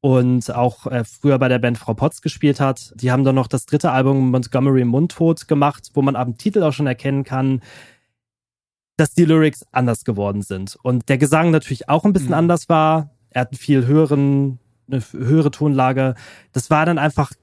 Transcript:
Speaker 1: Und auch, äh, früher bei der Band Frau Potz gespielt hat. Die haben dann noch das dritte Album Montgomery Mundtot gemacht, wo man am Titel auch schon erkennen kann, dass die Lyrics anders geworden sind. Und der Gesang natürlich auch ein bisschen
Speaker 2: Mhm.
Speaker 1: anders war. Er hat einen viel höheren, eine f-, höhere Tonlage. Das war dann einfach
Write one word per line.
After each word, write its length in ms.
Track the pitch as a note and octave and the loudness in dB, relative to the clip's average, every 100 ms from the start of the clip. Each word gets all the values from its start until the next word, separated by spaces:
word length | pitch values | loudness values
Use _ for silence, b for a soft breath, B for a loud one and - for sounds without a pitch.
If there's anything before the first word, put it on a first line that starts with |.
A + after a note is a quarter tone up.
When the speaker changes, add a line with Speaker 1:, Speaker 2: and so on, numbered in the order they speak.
Speaker 1:
Und 520 | C#3+ B2+ B2 B2+ A2+ | 4 2 4 0 -2
auch, 320 | A#2+ B2 - - | -2 -2 -4 -6
äh, 180 | B2 | -6
früher 340 | A2+ - C#3+ C3+ | -6 -2 0 2
bei 100 | C3 | 2
der 100 | B2 | 2
Band 180 | A#2+ A#2+ | 0 -2
Frau 160 | - | -6
Potz 300 | A2 E3+ - | -2 -2 -2
gespielt 360 | D#3 - D3 C#3 | -10 -2 0 2
hat. 340 | C#3 C3 - | -2 -2 -12
Die 160 | - B2 | -6 -2
haben 100 | B2+ | 2
dann 100 | C3+ | 2
noch 140 | C3 A#2 | 2 0
das 180 | C3 - | -4 -2
dritte 240 | D3 E3+ | -2 0
Album 400 | C3 C3 C3+ C3 | 0 2 2 0
Montgomery 540 | B2+ B2 C3 C#3 C3 | 0 -2 -2 2 2
Mundtot 640 | B2 B2+ E3+ - E3 D#3+ - | 2 0 -2 0 0 0 -2
gemacht, 440 | D3 C#3+ - - | 0 0 -2 -6
wo 80 | - | -2
man 160 | C#3 B2 | 0 -2
am 220 | B2 A2+ | -6 -4
Titel 240 | A3 G3+ | -2 0
auch 100 | D#3+ | 0
schon 140 | C3+ C#3+ | 0 -4
erkennen 360 | A#2+ C3+ C#3 | -4 -4 -4
kann, 360 | C3 C3 C3+ C3 B B B B B _ _ _ _ _ _ _ _ - | -4 -4 -2 -4 B B B B B _ _ _ _ _ _ _ _ -2
dass 160 | D#3 | 0
die 140 | - E3 | 2 4
Lyrics 400 | D#3+ D#3 - - | 4 2 -2 -8
anders 320 | C3 B2 A2 | -4 -2 -2
geworden 360 | - G2+ G2+ G2+ | -4 -4 -4 -6
sind. 380 | G2 F#2+ G2 - | -8 -10 -10 -8
Und 280 | B2+ B2 - | -4 -4 0
der 80 | C3 | 0
Gesang 320 | C#3 D#3 E3+ | 2 2 2
natürlich 400 | D#3 - B2+ - | 0 -2 -12 -2
auch 140 | D#3 | 0
ein 100 | G#3 | 2
bisschen 140 | F#3 C3 | 0 0
Speaker 2:
Mhm. 60 | |
Speaker 1:
anders 360 | E3 E3+ F3 - | 0 2 0 0
war. 400 | D#3+ D#3 D#3+ D3 _ _ | 2 2 0 -2 _ _
Er 140 | B2+ | -6
hat 80 | B2+ | -6
einen 60 | B2+ | -6
viel 260 | - C3+ B2 | 0 0 4
höheren, 720 | D3+ D#3 C#3+ C#3 C#3 C#3 C3 _ _ - | 2 2 2 2 0 -2 -6 _ _ -8
eine 100 | C3+ | -8
f-, 140 | G#2+ | -6
höhere 380 | - B2 D#3 D3+ | -8 0 2 2
Tonlage. 640 | - D3+ C3+ B2+ C3 C3 A#2+ B B B | 0 -2 2 0 0 -2 -4 B B B
Das 180 | C3 - | -8 0
war 160 | D3+ D#3+ | 0 2
dann 100 | D#3+ | 0
einfach 340 | D3+ D3+ C#3+ - | 0 -2 -4 -6